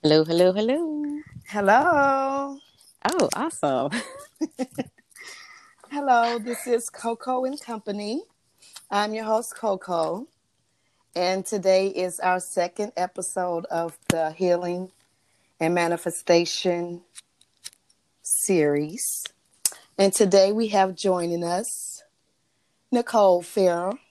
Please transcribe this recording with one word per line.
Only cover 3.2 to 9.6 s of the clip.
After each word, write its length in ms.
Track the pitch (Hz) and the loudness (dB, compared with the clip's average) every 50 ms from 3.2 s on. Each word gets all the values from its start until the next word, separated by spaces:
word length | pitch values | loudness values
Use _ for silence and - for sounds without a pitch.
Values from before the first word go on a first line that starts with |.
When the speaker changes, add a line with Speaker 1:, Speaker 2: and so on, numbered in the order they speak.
| 208 - - | 0 0 0
Speaker 1:
awesome. 540 | - 254 330 - - - 143 135 127 120 - 151 233 - 523 523 554 571 - _ _ | -4 -4 -6 -4 -2 -2 0 0 0 -2 -2 -4 -6 -8 -10 -16 -18 -20 -20 _ _
<laughs> 1500 | 311 - _ - 262 - - - - - _ _ _ _ _ - - - - - - - - - - _ _ _ - _ | -8 -8 _ -8 -8 -8 -6 -10 -10 -10 _ _ _ _ _ -20 -20 -20 -20 -20 -20 -20 -20 -20 -20 _ _ _ -18 _
Speaker 2:
Hello, 480 | 285 294 285 277 247 233 233 233 240 | -8 -4 2 4 4 4 4 2 -2
this 300 | 233 214 240 240 226 - | -4 -6 -6 -8 -8 -2
is 240 | 247 240 233 233 - | 0 0 0 -2 -4
Coco 520 | - - - 233 233 226 - 254 254 254 262 | -14 -8 -6 -6 -6 -4 -4 -4 -2 -2 -2
and 140 | 262 277 294 | -4 -6 -8
Company. 640 | - - 233 214 - 220 202 208 208 208 226 311 440 _ _ _ _ _ _ _ _ - _ - _ _ | -10 -12 -12 -10 -8 -8 -8 -6 -6 -6 -6 -6 -8 _ _ _ _ _ _ _ _ -20 _ -20 _ _
I'm 240 | - 202 208 214 214 | -2 -2 0 0 -2
your 80 | 220 220 | -4 -2
host, 320 | 214 220 220 233 - - | 0 0 0 0 -4 -12
Coco, 720 | - | -4